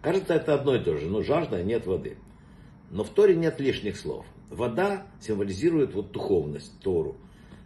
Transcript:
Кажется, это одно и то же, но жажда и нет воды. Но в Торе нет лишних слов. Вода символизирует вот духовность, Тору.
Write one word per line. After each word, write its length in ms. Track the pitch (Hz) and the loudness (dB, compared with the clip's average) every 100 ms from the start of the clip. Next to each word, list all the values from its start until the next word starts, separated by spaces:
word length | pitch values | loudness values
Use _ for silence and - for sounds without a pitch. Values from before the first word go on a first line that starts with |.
Кажется, 320 | 151 190 185 | -2 0 2
это 200 | 156 - | 0 2
одно 220 | 139 139 117 | 2 4 2
и 20 | |
то 200 | 90 76 | 2 -2
же, 80 | 80 | -2
но 160 | 104 | -2
жажда 380 | 98 156 151 92 | 2 0 0 -2
и 40 | |
нет 220 | 95 117 92 | 0 -2 0
воды. 320 | 85 - - - - - - - - - | -4 -4 -14 -20 -20 -20 -20 -20 -20 -10
Но 140 | 98 | -6
в 60 | 107 | -2
Торе 260 | - 208 165 | 6 6 6
нет 240 | 160 151 | 2 0
лишних 360 | 135 - 101 - | -2 -2 -4 -6
слов. 260 | 76 58 - - - | -8 -10 -12 -20 -12
Вода 560 | - 120 139 202 190 - - | -4 -2 0 0 -2 -8 -12
символизирует 760 | - 101 101 92 170 160 131 | -4 -2 -2 0 2 2 0
вот 180 | 98 - | -2 -6
духовность, 600 | - - 90 73 73 - - | -6 0 0 0 -8 -12 -8
Тору. 340 | 98 85 69 - - - - - | -2 0 -2 -8 -18 -20 -20 -20